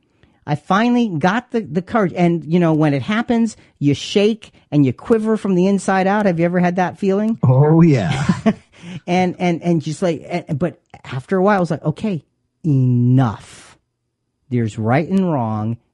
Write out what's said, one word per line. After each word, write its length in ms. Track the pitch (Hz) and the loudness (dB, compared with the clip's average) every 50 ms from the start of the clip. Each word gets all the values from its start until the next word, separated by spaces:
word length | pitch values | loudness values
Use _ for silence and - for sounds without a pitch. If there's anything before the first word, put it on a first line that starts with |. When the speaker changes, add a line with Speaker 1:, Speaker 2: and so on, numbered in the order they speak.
| _ _ _ _ _ _ _ _ _ | _ _ _ _ _ _ _ _ _
Speaker 1:
I 80 | - 147 | -6 -6
finally 540 | 147 - _ 190 202 226 247 240 247 240 220 | -6 -2 _ 0 0 2 2 2 2 0 0
got 420 | 175 147 160 180 196 240 247 - | -2 -2 0 0 0 -2 -4 -4
the, 100 | - 233 | -6 -6
the 220 | 208 139 143 185 180 | -6 -4 -6 -6 -6
courage. 320 | - - 233 208 170 - | -2 -2 -2 -2 0 0
And, 260 | - 175 170 170 170 151 147 | 0 0 2 2 0 -2 -2
you 80 | 165 180 | 0 0
know, 140 | 175 160 160 | 2 2 2
when 220 | 151 156 151 139 | 2 2 0 0
it 80 | 139 117 | -2 -2
happens, 560 | - 214 220 240 - 240 233 226 220 - - - _ _ _ | -4 -4 -4 -2 -2 0 0 0 -2 -4 -10 -20 _ _ _
you 140 | 143 143 139 | -2 0 0
shake 600 | - - - - 208 196 214 233 220 - - _ _ _ _ | -2 -4 -2 0 2 2 2 0 -2 -8 -20 _ _ _ _
and 160 | - 147 143 | 0 2 2
you 80 | 131 120 | 2 0
quiver 420 | - - - 233 220 214 220 220 | -4 -2 -2 0 0 2 0 -2
from 180 | 208 - 202 190 | -2 0 0 0
the 120 | 175 180 | 2 2
inside 400 | 196 202 190 190 - 190 190 185 | 2 0 0 0 0 0 0 2
out. 180 | 190 196 214 208 | 0 0 2 2
Have 140 | 202 175 160 | 0 0 2
you 80 | 170 | 0
ever 140 | 175 175 180 | 0 0 0
had 160 | 175 175 175 | 0 0 0
that 220 | 185 180 170 - - | 0 -2 -4 -4 -4
feeling? 400 | - 190 190 196 214 220 226 - - | -2 -2 0 0 0 -2 -2 0 2
Speaker 2:
Oh, 400 | 123 127 131 143 151 160 165 170 | 2 4 4 6 6 6 6 6
yeah. 580 | 170 143 123 98 82 - - - - 185 - - | 6 6 4 2 0 -2 -2 -2 -2 -2 0 0
Speaker 1:
<laughs> 80 | 220 - - - _ _ - - 175 185 170 - | -2 -2 -2 -8 _ _ -20 -18 -16 -16 -14 -6
And, 300 | - 180 185 185 180 165 - | -2 0 0 0 0 -2 -2
and, 240 | 185 175 175 147 - | -2 -2 -2 -2 0
and 180 | 175 175 165 131 | 0 0 0 -2
just 200 | 160 151 - 202 | -4 -6 -4 -2
like, 220 | 175 165 127 - | -4 -4 -4 -6
and, 320 | - 170 175 - - 165 131 | -8 -8 -8 -6 -6 -4 -4
but 220 | 175 165 - - _ _ - - _ | -4 -4 -6 -8 _ _ -20 -20 _
after 320 | - - 131 - - 196 | -12 -12 -12 -6 -4 -2
a 60 | 185 180 | 0 2
while, 160 | 202 208 190 | 2 2 2
I 20 | |
was 100 | 180 156 | 0 -2
like, 140 | 175 143 - | -2 -4 -4
"Okay, 400 | 151 151 - - 220 196 147 - _ _ _ _ _ _ _ _ | -4 -4 -4 -4 -6 -6 -6 -8 _ _ _ _ _ _ _ _
enough. 1120 | 170 143 135 127 127 123 120 123 123 127 131 131 117 95 - - - - - - - - _ _ _ _ _ _ _ _ _ _ _ _ _ _ _ | 0 2 2 2 2 2 2 4 4 4 4 2 2 -2 -8 -14 -20 -20 -20 -20 -20 -20 _ _ _ _ _ _ _ _ _ _ _ _ _ _ _
There's 300 | 123 123 117 107 - - | -4 -2 -2 -2 -4 -4
right 300 | 107 110 120 139 170 - | -2 0 0 0 0 0
and 220 | 190 190 190 175 | 0 0 0 0
wrong, 460 | 160 135 117 110 107 107 107 110 117 - _ _ | -2 -2 -2 -4 -4 -4 -4 -6 -6 -8 _ _